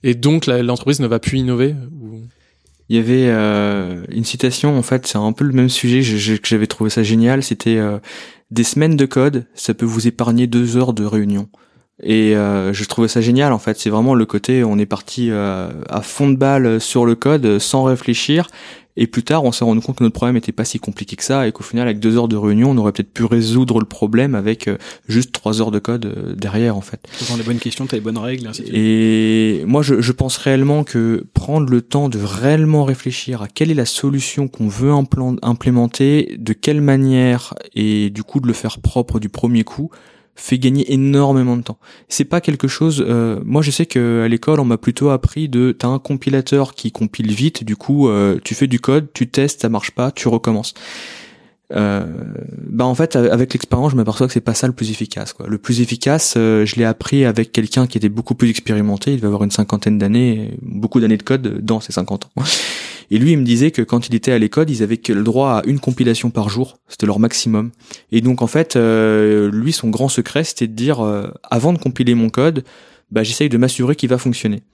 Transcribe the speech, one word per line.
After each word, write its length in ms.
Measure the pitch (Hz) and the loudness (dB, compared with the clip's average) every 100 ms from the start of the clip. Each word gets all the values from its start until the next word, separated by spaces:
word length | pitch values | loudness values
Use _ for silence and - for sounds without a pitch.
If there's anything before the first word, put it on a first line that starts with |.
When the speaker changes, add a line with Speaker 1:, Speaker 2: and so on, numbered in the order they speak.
Speaker 1:
et 140 | 131 120 | 0 2
donc 320 | 135 160 147 | 2 2 2
la, 160 | 123 | 0
l'entreprise 360 | 120 123 - 139 | 0 -2 -2 0
ne 60 | 123 | 0
va 120 | 113 | 0
plus 180 | - 135 | -2 -2
innover, 380 | 127 123 135 147 127 156 | 0 0 0 -2 -10 -14
ou 200 | 110 113 117 _ _ _ _ _ _ | -16 -16 -18 _ _ _ _ _ _
Speaker 2:
Il 60 | 113 | 0
y 40 | |
avait, 300 | 113 127 123 | 4 2 4
euh, 760 | 113 107 104 104 101 92 90 - | 2 2 2 0 -2 -4 -8 -8
une 140 | 110 113 | -6 -6
citation, 520 | 123 127 123 147 139 | -2 -2 0 0 0
en 60 | |
fait, 240 | 120 127 - | 0 -2 -2
c'est 100 | 107 | -2
un 140 | 107 | -2
peu 100 | 113 | 0
le 100 | 143 | 0
même 160 | 131 127 | 2 2
sujet, 340 | - 123 123 | 2 2 2
je, 140 | 127 107 | 2 0
je, 180 | 101 107 | 0 -2
que 120 | - | 0
j'avais 200 | 110 110 | 0 0
trouvé 240 | - 110 | -2 -2
ça 100 | 117 | 0
génial, 400 | 104 113 117 135 | 2 4 4 2
c'était, 360 | 135 - 117 113 | -2 -2 0 0
euh, « 200 | 104 104 - - - - _ | 0 -4 -10 -20 -20 -20 _
Des 120 | 110 | -2
semaines 320 | 117 147 156 151 | 0 2 2 2
de 120 | 135 | 2
code, 400 | 135 139 135 120 - | 2 2 0 -8 -10
ça 180 | - | -6
peut 140 | 110 117 | -2 -2
vous 180 | 113 113 | 0 0
épargner 380 | - 120 117 123 | 0 0 2 2
deux 320 | 120 120 123 | 2 2 0
heures 160 | 127 | 0
de 100 | 113 | 0
réunion. » 460 | 104 107 101 101 101 _ _ _ _ _ | 0 0 0 -2 -4 _ _ _ _ _
Et, 320 | - 110 110 107 | 0 2 4 2
euh, 380 | 101 101 95 | 2 0 -2
je 100 | 101 107 | -4 -4
trouvais 220 | - 113 | 0 0
ça 140 | 120 | 2
génial, 320 | 113 127 143 | 2 2 2
en 60 | 113 | 0
fait, 200 | - 107 | -2 -4
c'est 100 | 110 | 0
vraiment 240 | 107 123 | 2 2
le 120 | 127 107 | 2 2
côté, 360 | 101 - 127 | -2 0 2
on 140 | 117 104 | 2 2
est 80 | 104 | 0
parti, 460 | 101 - - 117 | -4 -8 -4 -2
euh, 400 | 107 101 92 90 80 - | -2 -4 -4 -8 -10 -8
à 120 | - | -8
fond 260 | 104 - 143 | -8 0 2
de 60 | 131 | 4
balle 440 | 135 139 123 113 | 4 4 4 2
sur 280 | - 131 120 | 0 2 2
le 80 | 117 | 2
code, 420 | 139 151 117 104 | 2 2 2 2
sans 280 | - 135 131 | 0 0 2
réfléchir, 600 | 127 - 120 - 156 170 - - - _ - | 0 0 -2 0 0 0 -10 -20 -20 _ -2
et 100 | 113 | -2
plus 160 | - | -2
tard, 200 | - 156 | 0 0
on 80 | 135 | 2
s'est 140 | - 117 | 0 0
rendu 160 | 110 | 0
compte 160 | 113 135 | -2 0
que 60 | 117 | 0
notre 100 | - | 0
problème 220 | 123 123 | 0 0
était 160 | - | -2
pas 100 | - | -6
si 160 | 120 113 | -4 -6
compliqué 380 | - - 104 - | -8 -10 -12 -10
que 60 | |
ça, 240 | - 135 123 | -2 0 0
et 40 | |
qu'au 120 | - | -4
final, 220 | - 117 123 | -6 -2 -2
avec 120 | 104 | 0
deux 160 | 110 117 | 2 2
heures 120 | 117 | 2
de 80 | 107 | 0
réunion, 340 | 104 104 131 | 2 4 4
on 60 | 131 | 4
aurait 160 | 104 | 2
peut-être 180 | 101 101 | -2 -6
pu 140 | - 117 | -2 0
résoudre 540 | 117 110 117 127 117 | 2 2 2 2 0
le 60 | 110 | -2
problème 500 | - 107 113 139 113 | -4 0 2 2 0
avec, 320 | 101 113 - | -2 -2 -4
euh, 80 | 98 - - - | -6 -8 -20 -2
juste 240 | 110 123 | 0 0
trois 260 | - 107 107 | -6 -4 -2
heures 100 | 113 | 0
de 80 | 104 | -2
code, 260 | 107 120 104 | -4 -6 -6
euh, 280 | 104 90 | -8 -10
derrière, 440 | 92 101 101 117 101 | -8 -4 0 0 -2
en 40 | |
fait. 200 | 98 - - - | -8 -16 -16 -12
Speaker 3:
En 40 | |
posant 160 | 123 117 | -8 -6
les 60 | |
bonnes 160 | 113 120 | -4 -4
questions, 260 | 117 - 135 | -6 -8 -6
t'as 100 | 117 | -6
les 40 | |
bonnes 160 | 107 113 | -6 -6
règles, 280 | 117 127 113 | -6 -8 -10
et 20 | |
ainsi 140 | 110 | -12
de 60 | - | -4
suite. 100 | 110 | 0
Speaker 2:
Et 840 | 110 110 110 110 110 110 110 90 82 | 2 4 4 2 2 2 2 0 0
moi, 160 | 135 | 2
je, 180 | 139 120 | 4 2
je 120 | 117 | 2
pense 240 | 123 127 - | -2 -4 -2
réellement 480 | - 135 139 151 143 | 0 2 2 0 0
que 400 | 120 113 110 - | 0 0 -2 -2
prendre 360 | - - 156 135 | -6 -2 -2 2
le 120 | 123 | 2
temps 260 | 117 143 143 | 2 -2 0
de 120 | 110 | -2
réellement 680 | 101 98 131 151 156 151 139 | -6 -2 2 4 4 4 2
réfléchir 560 | 127 131 123 - 120 | 0 -4 -8 -8 -8
à 60 | 101 | -8
quelle 200 | - 156 | -2 0
est 40 | 156 | 2
la 100 | 117 | 0
solution 600 | - 139 139 131 - 135 | 0 -2 -2 -4 -4 -6
qu'on 200 | - 110 | -2 -4
veut 220 | 101 135 | 0 2
implan-, 460 | 147 135 135 127 127 | 2 2 0 0 -2
implémenter, 960 | 117 117 127 123 120 - 139 151 - - | -2 0 2 2 2 2 2 4 0 -6
de 140 | 107 | -6
quelle 260 | 110 - 151 | -2 0 2
manière, 720 | 143 135 135 131 127 123 - - - | 4 4 4 4 4 2 -4 -16 -10
et 360 | - 107 107 104 | -2 0 0 0
du 120 | 104 | -4
coup 160 | 107 139 | -6 -2
de 80 | 123 | -2
le 60 | |
faire 260 | 110 113 - | -2 -6 -4
propre 400 | - 127 120 110 | -2 -2 -2 -4
du 80 | 104 | -6
premier 340 | - 117 120 110 | -4 0 2 0
coup, 240 | - 156 - - _ _ - | -6 -10 -12 -20 _ _ -20
fait 220 | - 127 | -4 0
gagner 320 | 127 139 131 | 2 2 2
énormément 640 | 135 139 143 139 135 127 120 | 2 2 4 4 4 2 0
de 60 | |
temps. 180 | 117 110 - - _ | -4 -14 -16 -20 _
C'est 160 | - 147 | -4 0
pas 160 | 170 | 0
quelque 260 | 170 143 135 | 0 -2 -2
chose, 340 | - 160 143 - | 0 0 2 2
euh, 320 | 117 117 107 110 | 2 0 -2 0
moi 160 | 135 | 0
je 100 | 147 | 2
sais 140 | - 170 | 0 0
que 360 | 131 120 117 113 | 0 2 2 2
à 20 | |
l'école 320 | 117 - 151 | 0 2 2
on 60 | 127 | 2
m'a 120 | 113 | 2
plutôt 320 | - 120 143 | 0 0 0
appris 380 | 131 - - 156 | 2 0 -2 -2
de, 240 | 123 127 | 2 2
t'as 160 | - 123 | 0 -2
un 100 | 131 | -2
compilateur 800 | - 139 139 135 127 143 131 - | -4 -4 0 0 2 0 0 -4
qui 160 | 113 | -10
compile 400 | - 107 - 110 | -4 -6 -2 -4
vite, 320 | 104 147 - | 0 0 -2
du 140 | 110 104 | -6 -6
coup, 320 | - 143 135 | 0 2 4
euh, 280 | 101 101 90 | 4 2 0
tu 100 | - | -4
fais 140 | - 135 | -2 0
du 140 | 123 | 2
code, 260 | - 143 147 | 2 0 0
tu 160 | - 117 | -6 -2
testes, 320 | - 139 - | 0 -2 -2
ça 80 | 117 | -2
marche 220 | 110 - | -2 -4
pas, 200 | - 127 | -4 -4
tu 160 | - 123 | -2 0
recommences. 460 | 113 - 110 - - - - - - - - _ _ _ | 0 0 -2 -4 -14 -18 -16 -18 -20 -20 -20 _ _ _
Euh, 300 | - 104 101 85 - 53 - - - - | -2 0 -2 -6 -10 -10 -12 -12 -14 -6
bah 160 | 113 127 | -2 0
en 80 | 123 | 2
fait, 200 | 160 135 | 0 2
avec 380 | 120 117 127 | 2 2 0
l'expérience, 380 | - - 123 147 | -2 -2 0 2
je 40 | 131 | 2
m'aperçois 320 | 110 104 131 | 0 0 0
que 60 | |
c'est 80 | 123 | 0
pas 120 | - | -2
ça 140 | 107 127 | 0 -2
le 60 | |
plus 180 | 123 110 | -2 -4
efficace, 400 | 110 107 - 104 | -4 -8 -8 -12
quoi. 160 | - - | -12 -6
Le 100 | 107 | -6
plus 220 | - 120 | -2 0
efficace, 540 | 120 117 - 156 - 120 | 0 0 0 0 0 2
euh, 300 | 113 110 107 | 2 4 2
je 100 | 117 | 0
l'ai 100 | 113 | 0
appris 380 | 113 - 139 | -2 0 2
avec 300 | 131 110 113 | 2 2 0
quelqu'un 340 | - 107 - 127 | -2 0 0 0
qui 100 | 110 | 0
était 120 | 107 | 0
beaucoup 260 | 104 113 120 | -2 -4 0
plus 140 | 120 | 0
expérimenté, 600 | 110 - 107 104 101 - | 0 -2 0 0 0 -2
il 40 | 135 | 0
devait 120 | 107 | 0
avoir 160 | 101 101 | 0 0
une 60 | |
cinquantaine 460 | - 104 104 - 104 | 0 -2 0 0 0
d'années, 540 | 98 117 123 110 107 - | 2 2 2 0 -6 -10
beaucoup 380 | 131 101 107 127 | -10 -6 -4 0
d'années 180 | 110 107 | 0 0
de 60 | |
code 380 | - 135 120 104 110 | 0 -2 -2 -6 -4
dans 140 | 110 | -4
ses 140 | - | -4
cinquante 320 | - 92 98 - - | -8 -6 -8 -8 -8
ans. 80 | 139 - - - - - - | -4 -4 -6 -10 -14 -18 -2
Et 80 | 107 | 2
lui, 140 | 139 | 4
il 40 | 156 | 4
me 60 | |
disait 260 | 123 117 147 | 4 4 2
que 140 | 160 | 0
quand 240 | 110 120 - | 0 -2 0
il 80 | 117 | -2
était 160 | - | 0
à 80 | 123 | 2
l'école, 280 | 107 - 156 | 2 0 0
ils 120 | 120 | 0
avaient 160 | 107 113 | 0 -2
que 160 | - | 0
le 80 | 101 | 0
droit 360 | 110 117 139 113 | 2 2 2 0
à 40 | 82 | 0
une 120 | 139 | -2
compilation 520 | - 123 123 113 120 | -2 0 0 0 -2
par 180 | 113 104 | -2 -4
jour. 300 | 107 131 _ _ | -4 -6 _ _
C'était 180 | - 104 | -4 -2
leur 140 | 101 | 2
maximum. 500 | 117 - 117 107 117 - _ - _ | 0 0 -2 -2 -2 -10 _ -20 _
Et 80 | 113 | 0
donc, 200 | 120 123 | 2 0
en 60 | 117 | 0
fait, 280 | 151 160 123 | 0 2 2
euh, 760 | 113 113 110 107 107 107 104 | 2 4 2 4 4 4 2
lui, 220 | 107 127 | 0 -2
son 160 | 160 113 | -2 -2
grand 180 | 110 135 | 0 0
secret, 340 | - - 143 | 0 -2 -2
c'était 220 | 160 - 117 | -4 -4 -6
de 80 | |
dire, 280 | 110 127 135 | -2 -2 0
euh, « 260 | 107 104 98 - - | -2 -4 -6 -14 -4
Avant 200 | 120 143 | 0 2
de 60 | 170 | 0
compiler 380 | 131 123 120 120 | -2 0 2 2
mon 140 | 113 | 2
code, 320 | 120 151 151 127 - - _ _ | 2 0 0 -8 -20 -20 _ _
bah, 100 | 110 | -2
j'essaye 240 | 110 117 147 | -2 0 0
de 100 | 120 | 2
m'assurer 360 | 127 - 123 147 | 2 0 -2 0
qu'il 140 | 123 | 0
va 80 | 127 | 0
fonctionner. » 460 | 127 120 110 101 _ | 0 -2 -2 -4 _